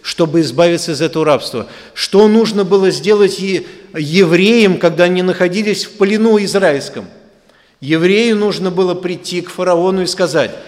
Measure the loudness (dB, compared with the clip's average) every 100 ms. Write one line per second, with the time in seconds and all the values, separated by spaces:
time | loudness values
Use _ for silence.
0 | -12 -4 -2 0 -2 0 2 0 -4 -4
1 | -4 -2 0 0 -2 -10 -10 -16 -18 -10
2 | 0 4 4 4 2 -2 0 2 2 0
3 | 0 2 2 0 -4 -4 -6 -20 -14 -10
4 | -2 2 4 4 4 4 2 2 0 2
5 | 0 2 -2 0 -2 0 -2 -4 -6 -2
6 | 0 2 2 2 2 0 2 0 -6 -14
7 | -16 -20 _ _ _ _ _ _ -4 0
8 | 2 2 2 0 -2 -2 -4 -2 -2 -2
9 | -6 -8 -8 -8 -8 -6 0 0 0 -2
10 | -4 -4 -2 0 -2 -6